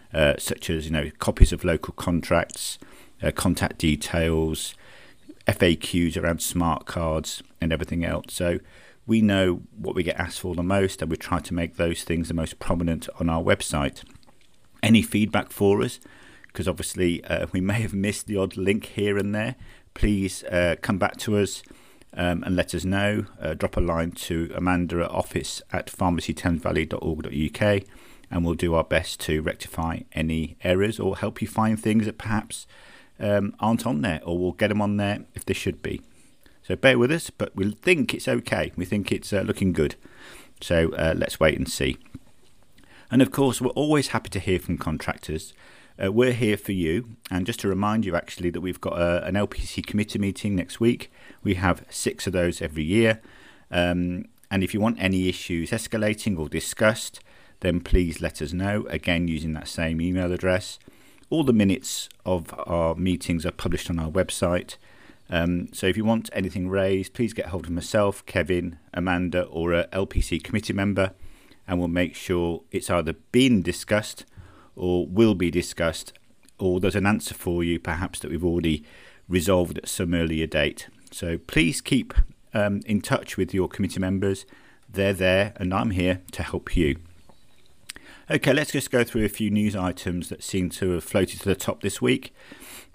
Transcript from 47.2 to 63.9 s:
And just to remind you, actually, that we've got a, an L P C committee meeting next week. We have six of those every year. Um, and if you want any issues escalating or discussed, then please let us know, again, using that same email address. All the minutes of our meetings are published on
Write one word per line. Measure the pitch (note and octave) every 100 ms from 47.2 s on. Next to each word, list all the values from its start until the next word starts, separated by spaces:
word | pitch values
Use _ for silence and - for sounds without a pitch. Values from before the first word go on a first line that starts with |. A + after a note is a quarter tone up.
| -
And | F2+
just | F#2+ A#2
to | G2+
remind | F#2+ G#2 A2 G2
you, | E2+
actually, | - - F2
that | E2+
we've | F#2 F2
got | F#2+ E2
a, | E2+ E2+ E2
an | F#2+
L | G#2
P | -
C | - -
committee | - G#2 G#2+ G#2
meeting | G2+ F#2 G#2 G2
next | E2 -
week. | A2+ B2 - - - -
We | - F#2
have | F#2 E2 -
six | - A#2 - -
of |
those | F2+ F2 E2
every | E2 D#2
year. | D#2 A2+ A2+ A2 - - - - -
Um, | F2+ F2 F2+ F2+ F2+ - _ _
and | G2
if | F#2
you | G#2+
want | G#2+ A#2
any | F#2 F#2+ F#2
issues | F2+ - E2+ E2
escalating | A2+ - A2+ G#2+ G#2+ - F2
or | D2+
discussed, | E2 - - A2 A2+ - - - - - -
then | F#2 E2+
please | - F#2 F2 E2
let | E2 -
us | D#2
know, | F2 G2 G#2 -
again, | D#2 - E2+ E2+
using | D#2+ D#2+
that | D#2 D#2
same | - D#2+ D#2+
email | F2 F2+ F2+
address. | F2+ F#2 F#2 - - - - - - _
All | D#3
the | C#3
minutes | A2+ G2 F#2 - - - - -
of | F2+ D#2+ - -
our | E2+ E2 E2
meetings | F#2 F2+ - E2+ E2+
are |
published | - F2+ E2+
on | -